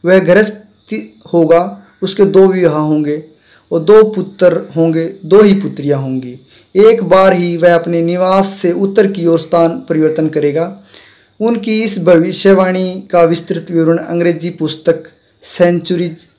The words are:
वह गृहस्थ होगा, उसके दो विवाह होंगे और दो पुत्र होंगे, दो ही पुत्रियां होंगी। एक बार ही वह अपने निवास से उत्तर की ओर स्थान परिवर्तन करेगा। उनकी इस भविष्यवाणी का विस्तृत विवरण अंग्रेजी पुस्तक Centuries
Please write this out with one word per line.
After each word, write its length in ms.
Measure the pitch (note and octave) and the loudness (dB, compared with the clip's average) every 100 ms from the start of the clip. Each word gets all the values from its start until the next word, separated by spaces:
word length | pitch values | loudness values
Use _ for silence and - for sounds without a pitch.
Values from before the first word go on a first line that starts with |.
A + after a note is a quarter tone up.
वह 140 | E3+ F#3+ | 4 2
गृहस्थ 420 | E3 F#3+ G#3 - _ _ _ A3 - _ - | 4 2 2 -6 _ _ _ -12 -12 _ -4
होगा, 480 | E3+ D#3 E3 F#3+ - _ _ | -2 2 2 0 -10 _ _
उसके 220 | F#3+ - | -8 0
दो 220 | F#3 F#3 F#3+ | 2 4 2
विवाह 320 | F#3 E3+ D3+ | 2 0 0
होंगे 460 | D3+ D3+ D3 D3+ D#3+ _ _ _ _ | -2 -2 -2 -6 -10 _ _ _ _
और 80 | E3 | -4
दो 220 | D#3+ G#3+ | 4 4
पुत्र 680 | G#3 G3 - - F3+ - - D#3+ | 4 0 -10 0 0 0 -6 -2
होंगे, 380 | E3 D#3+ E3 - | 0 0 -6 -10
दो 180 | D#3 G3 | 2 4
ही 120 | G#3 | 4
पुत्रियां 460 | G3 D3 C#3 C#3+ C#3 | 2 -4 -8 -4 -4
होंगी। 380 | C3+ C3 B2+ B2+ _ _ _ F#3 | -4 -8 -10 -18 _ _ _ 2
एक 280 | A3 A3+ | 4 4
बार 280 | F3 F#3+ F#3+ | 2 4 4
ही 240 | F3+ F3 E3+ | 2 -2 0
वह 180 | F3 | 2
अपने 280 | E3+ E3+ E3+ | 2 0 -4
निवास 440 | E3 F3+ F#3 F#3+ G3 | -2 -2 0 0 0
से 260 | - F3+ | -4 -4
उत्तर 340 | F3 G3 G3 G3 | -2 -2 0 0
की 200 | F3+ E3+ | 0 0
ओर 120 | E3 | -2
स्थान 300 | - E3+ E3 | 0 0 0
परिवर्तन 600 | - - D#3 D#3 D#3 D#3 | -2 -6 -2 -2 -2 -4
करेगा। 520 | D3+ D3 D3 F3 G3 _ - - _ _ _ | -2 -2 -2 -6 -10 _ -20 -20 _ _ _
उनकी 420 | A3 A#3 G#3+ A3 | -4 -4 -2 -2
इस 160 | A3 G3 | -2 -2
भविष्यवाणी 1080 | E3+ E3+ F3+ - G3 F#3+ F#3 F#3 F#3 F#3 - | 2 2 2 0 2 2 2 -2 -6 -8 -4
का 120 | F3 | 0
विस्तृत 440 | E3 E3 - E3 E3 | 2 0 -6 -10 -4
विवरण 280 | E3 D#3+ E3+ | -2 0 -2
अंग्रेजी 520 | - E3+ E3+ E3 E3+ | -2 -2 -2 -2 -8
पुस्तक 540 | - D#3 D3+ - D#3+ - _ _ _ | -6 -8 -4 -4 -4 -6 _ _ _
Centuries 840 | - - F3 F3 E3+ F3 F3 D#3+ - | -14 0 0 0 -4 -6 -6 -10 -20